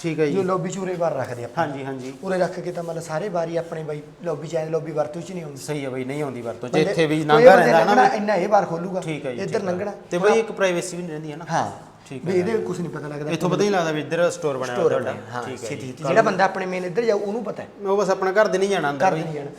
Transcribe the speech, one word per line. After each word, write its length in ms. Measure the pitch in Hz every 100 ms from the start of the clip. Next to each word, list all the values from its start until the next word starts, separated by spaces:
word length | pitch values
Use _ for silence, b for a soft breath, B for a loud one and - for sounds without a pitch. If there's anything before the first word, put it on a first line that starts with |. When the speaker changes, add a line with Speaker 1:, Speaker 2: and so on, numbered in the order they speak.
Speaker 1:
ਠੀਕ 200 | 165 151
ਹੈ 60 | 151
ਜੀ। 60 |
Speaker 2:
ਜੋ 100 | 185
ਲੌਬੀ 280 | 185 185 175
'ਚ 80 | 190
ਉਰੇ 160 | 185
ਬਾਰ 200 | 180 170
ਰੱਖਦੇ 300 | 139 120 120
ਆਪਾਂ। 220 | 117 - 156
Speaker 1:
ਹਾਂਜੀ, 180 | 139
ਹਾਂਜੀ। 300 | 135 135 131 143
Speaker 2:
ਉਰੇ 160 | 190 185
ਰੱਖ 220 | 185 180
ਕੇ 120 | 175
ਤਾਂ 100 | 170
ਮਤਲਬ 200 | 170 165
ਸਾਰੇ 260 | 156 156 208
ਬਾਰੀ 280 | 175 165 165
ਆਪਣੇ 260 | 160 165
ਬਾਈ 200 | 151 147 - -
ਲੌਬੀ 240 | 175 147 156
'ਚ 80 | 165
ਆਏ, 120 | 156
ਲੌਬੀ 240 | 160 151
ਵਰਤੋਂ 300 | 151 151 170
'ਚ 100 | 170
ਨਹੀਂ 120 | 180
ਆਉਂਦੀ। 120 | 156 139
Speaker 1:
ਸਹੀ 280 | 147 147
ਹੈ 60 | 135
ਬਾਈ, 140 | 131
ਨਹੀਂ 180 | 127 143
ਆਉਂਦੀ 180 | 147 120
ਵਰਤੋਂ 280 | 117 110 123
'ਚ। 40 |
Speaker 2:
ਬੰਦੇ, 180 | 151 156
Speaker 1:
ਇੱਥੇ 160 | - 156
ਵੀ 100 | 156
Speaker 2:
ਕੋਈ 80 |
Speaker 1:
ਨਾਂਗਾ 260 | 151 151 240
Speaker 2:
ਬੰਦੇ 120 | 190
Speaker 1:
ਰਹਿੰਦਾ 160 | - 165
ਹੈ 60 |
ਨਾ 100 | 196
Speaker 2:
ਲੰਘਣਾ, 140 | 214 254
Speaker 1:
ਬਾਈ? 100 | 220
Speaker 2:
ਇੰਨਾ 160 | 208
ਇਹ 140 | 196 196
ਬਾਰ 160 | 202
ਖੋਲੂਗਾ। 360 | 175 170 185 185
Speaker 1:
ਠੀਕ 260 | 160 147 143
ਹੈ 80 |
ਜੀ, 80 | 123
Speaker 2:
ਇੱਧਰ 160 | 190 214
Speaker 1:
ਠੀਕ 100 | 190
ਹੈ। 40 |
Speaker 2:
ਲੰਘਣਾ। 200 | 180 202 196 -
Speaker 1:
ਤੇ 80 | 175
ਬਾਈ, 200 | 202 226
ਇੱਕ 140 | 220
ਪ੍ਰਾਈਵੇਸੀ 440 | - 190 175 175 170
ਵੀ 60 |
ਨਹੀਂ 100 | 180
ਰਹਿੰਦੀ 200 | 151 156
ਹੈ 40 | 147
ਨਾ? 80 | -
Speaker 2:
ਹਾਂ। 200 | 160 107 98 - - -
Speaker 1:
ਠੀਕ 160 | 131
Speaker 2:
ਵੀ 80 | 156
Speaker 1:
ਹੈ। 60 | 185
Speaker 2:
ਇਹਦੇ 200 | 180 220
ਕੁਛ 220 | - 175
ਨਹੀਂ 100 | 160
ਪਤਾ 180 | 151 147
ਲੱਗਦਾ। 220 | 147 151
Speaker 1:
ਇੱਥੋਂ 200 | 160 180
ਪਤਾ 140 | 180
ਹੀ 40 | 202
ਲੱਗਦਾ 220 | 190 165
ਵੀ 100 | 156
ਇੱਧਰ 300 | 135 165 175
ਸਟੋਰ 280 | 165 156 131
ਬਣਿਆ 160 | 127
Speaker 2:
ਸਟੋਰ 180 | 120 143
Speaker 1:
ਹੋਇਆ 60 | 131
ਤੁਹਾਡਾ। 200 | 131 107
Speaker 2:
ਬਣਿਆ, 160 | 107
ਹਾਂ, 80 | 120
Speaker 1:
ਠੀਕ 220 | 117 120
ਹੈ 40 | 110
Speaker 2:
ਛੇਤੀ 180 | 139 131
Speaker 1:
ਜੀ। 60 |
Speaker 2:
ਛੇਤੀ। 120 | 127
ਜਿਹੜਾ 180 | 147 135
ਬੰਦਾ 220 | 214 185
ਆਪਣੇ 220 | 190 196 185
ਮੇਨ 180 | 185
ਇੱਧਰ 180 | 180 175
ਜਾਊ, 160 | 233 202
ਉਹਨੂੰ 260 | 208 220
ਪਤਾ 180 | 196 -
ਹੈ। 60 | 113 - 196
Speaker 1:
ਉਹ 100 | 202
ਬਸ 140 | 185
ਆਪਣਾ 220 | 190 190
ਘਰ 160 | 190 208
ਦੇ 100 | 185
ਨਹੀਂ 100 | 196
ਜਾਣਾ 220 | 190 147
ਅੰਦਰ 160 | 143 185
Speaker 2:
ਘਰ 40 |
ਦੇ 60 | 160
Speaker 1:
ਬਾਈ। 80 |
Speaker 2:
ਨਹੀਂ 100 | 160
ਜਾਣਾ। 160 | 147 139